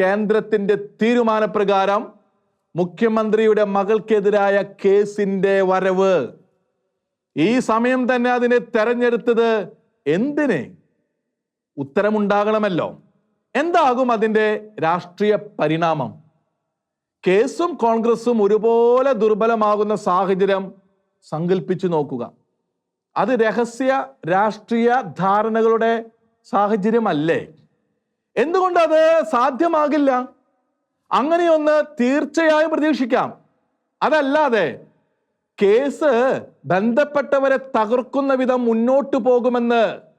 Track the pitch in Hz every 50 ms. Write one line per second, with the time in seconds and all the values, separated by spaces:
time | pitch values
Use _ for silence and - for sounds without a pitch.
0 | 190 185 196 208 214 196 214 214 214 214 220 208 202 196 208 196 202 - - -
1 | 214 226 240 240 233 226 220 214 214 214 - 214 208 190 202 190 190 196 202 214
2 | 285 - - _ _ _ _ _ _ _ _ _ _ _ - 156 180 175 175 -
3 | 233 226 220 220 220 220 208 214 226 220 208 208 208 202 196 202 196 190 220 214
4 | - - 220 214 190 208 208 202 196 202 196 202 190 196 - - - 196 196 202
5 | 208 202 208 - 208 196 196 190 180 196 196 196 190 185 185 185 190 190 185 185
6 | 190 190 185 160 123 104 - - _ _ _ _ _ _ _ _ _ _ _ _
7 | _ _ _ _ _ _ - 139 156 208 240 262 - - 220 226 233 247 262 254
8 | 254 226 254 247 240 247 247 247 240 240 247 240 240 233 - 220 214 240 240 240
9 | 247 240 233 220 233 240 233 220 233 226 226 214 180 - - _ _ _ _ _
10 | _ 139 156 185 240 294 294 311 302 262 196 143 104 95 - _ _ _ _ _
11 | _ _ _ _ _ _ _ _ _ _ _ _ _ _ _ 143 139 139 - 202
12 | 196 208 214 214 208 196 208 208 208 214 220 214 214 202 180 147 110 92 85 -
13 | _ _ _ _ _ _ _ _ _ _ - 254 302 349 339 349 311 262 247 247
14 | 262 240 233 214 220 220 208 214 214 214 214 214 - - - - 160 160 175 175
15 | - - - - 202 208 208 196 208 - - - 156 151 156 160 170 165 160 151
16 | 127 110 107 - - _ _ _ _ _ _ _ _ _ _ _ _ _ _ _
17 | _ _ _ _ - 180 185 202 247 269 - - 339 349 311 - 226 233 226 226
18 | 214 233 226 226 233 240 240 220 202 196 214 208 202 233 233 233 233 240 240 254
19 | 262 277 262 202 220 214 214 196 226 226 233 220 214 208 208 208 214 208 214 185
20 | - 202 175 185 196 180 - - 196 190 196 190 - 92 - - _ _ _ _
21 | _ _ _ _ _ _ - 151 170 175 196 190 - - 165 147 185 180 170 151
22 | 143 135 143 120 113 - - _ _ _ _ _ _ _ _ _ _ _ _ _
23 | _ _ - - 190 214 262 220 226 220 190 226 233 233 - - 262 262 262 269
24 | - - - _ - 156 180 190 214 214 202 - - - 233 233 233 240 240 262
25 | 233 175 135 - 185 190 196 208 214 220 220 226 226 226 226 220 226 226 233 226
26 | 226 226 _ _ _ _ _ _ _ - - 202 208 202 220 208 185 226 220 233
27 | 226 202 165 143 151 165 151 120 - - - _ _ _ _ _ _ _ _ _
28 | _ _ _ _ _ _ _ 190 247 311 349 381 370 370 349 349 330 311 320 311
29 | 320 320 330 320 302 320 262 233 247 285 269 226 330 339 330 311 302 294 285 302
30 | 285 269 254 254 254 254 - _ _ _ _ _ _ _ _ _ _ _ _ _
31 | _ _ - 202 254 311 339 339 349 339 320 311 294 302 302 302 294 302 - -
32 | 240 247 277 302 302 - - 330 330 311 311 302 311 311 320 311 285 311 294 -
33 | 269 220 262 214 151 120 - - _ _ _ _ _ _ _ _ _ _ _ _
34 | 180 233 302 311 285 269 285 311 302 269 233 208 175 135 107 - - - _ _
35 | _ _ _ _ _ _ _ _ _ _ _ - 208 196 208 240 277 285 277 -
36 | 320 294 240 233 254 269 196 120 - - _ _ - 139 170 190 208 233 233 285
37 | 294 294 - 285 277 285 277 277 269 269 269 - - - - 226 214 208 247 254
38 | 247 - - 277 269 269 269 254 262 247 254 254 240 233 226 226 226 247 262 277
39 | 285 277 - 269 208 254 247 247 220 247 240 247 240 233 240 233 214 175 127 -
40 | - _ _